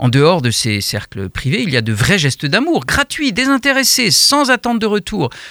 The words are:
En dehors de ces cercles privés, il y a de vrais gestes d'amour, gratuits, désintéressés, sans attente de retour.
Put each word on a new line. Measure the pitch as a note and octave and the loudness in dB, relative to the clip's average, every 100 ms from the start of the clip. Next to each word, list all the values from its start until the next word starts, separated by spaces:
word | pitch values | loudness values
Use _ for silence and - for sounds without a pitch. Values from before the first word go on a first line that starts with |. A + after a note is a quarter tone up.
En | B2 | 2
dehors | B2+ D3+ F3+ | 4 4 4
de | B2 | 0
ces | G#2+ A2+ G#2 | -2 -2 -2
cercles | - G#2 - - F#2+ | -2 -6 -8 -10 -10
privés, | - B2+ G3 | -6 -2 -2
il | A3+ | 0
y | B2+ | -2
a | |
de | A2+ | 0
vrais | G#2+ A2+ G3 | 0 2 2
gestes | C#3+ - C#3+ | 0 -2 -2
d'amour, | F#3 D#4+ C#4 B2 | 0 0 0 0
gratuits, | - C#4+ - C#4+ | -2 -2 -4 -2
désintéressés, | G3 C4 C4+ C#4 C4+ C4 - A#3 | 0 0 0 0 0 2 2 2
sans | - D4+ C#4+ C4 | 2 2 2 2
attente | A#3+ A#3+ A#3 | 0 0 0
de | G#3+ | 0
retour. | G#3 - G#3 B2+ - - | -2 -2 -4 -4 -6 -18